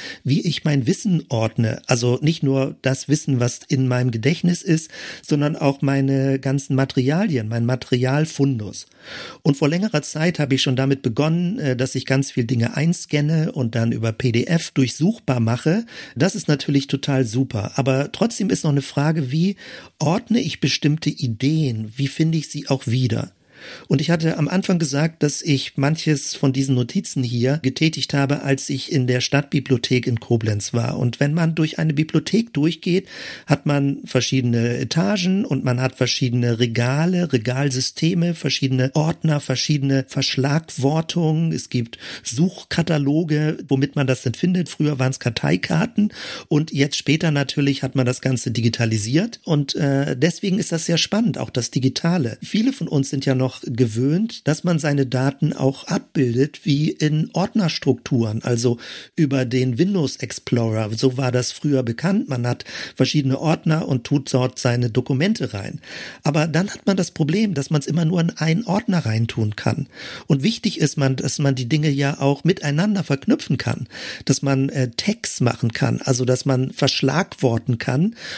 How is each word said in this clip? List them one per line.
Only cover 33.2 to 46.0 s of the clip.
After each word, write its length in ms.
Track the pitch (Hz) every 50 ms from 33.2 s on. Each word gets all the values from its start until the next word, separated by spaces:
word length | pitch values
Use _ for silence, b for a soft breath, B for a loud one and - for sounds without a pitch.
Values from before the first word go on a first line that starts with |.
| B B B B B
hat 180 | - 151 - -
man 320 | 151 143 143 139 139 139 - -
verschiedene 720 | - - 127 123 - 131 131 120 120 117 117 117 120 123
Etagen 640 | 131 131 113 - 160 185 202 214 185 175 185 190 196 -
und 220 | - 143 - -
man 160 | 131 120 123
hat 160 | 131 131 -
verschiedene 640 | - 131 120 - - 135 120 120 123 120 120 117 107
Regale, 760 | 127 117 113 120 120 127 139 151 165 180 185 175 175 - 135
Regalsysteme, 1000 | 120 107 123 123 135 143 143 127 131 131 - - - 156 165 190 170 170 175 165
verschiedene 580 | - - 135 - - 139 127 131 127 127 135 -
Ordner, 480 | 151 151 160 165 - - 160 147 143
verschiedene 640 | - - 127 - - - 151 139 139 139 135 135 127
Verschlagwortungen. 1400 | - - 139 131 - - 135 127 143 143 160 160 - - - 127 139 156 160 165 - - 175 165 160 156 160 165 160
Es 160 | 160 139 -
gibt 300 | - - 123 117 - - B B B B B B
Suchkataloge, 1300 | - 117 131 175 190 - - - - - 170 160 175 160 147 139 139 147 160 180 151 151 151 151 156 - - 180
womit 300 | - 139 135 143 139 -
man 100 | 151 131
das 140 | 127 127 -
denn 140 | - 120 113
findet. 340 | - - 180 175 - 135 -
Früher 300 | - - 156 147 147 123
waren's 200 | 127 131 127 -
Karteikarten 920 | - 117 110 - - 139 - - - - 143 160 - - - 208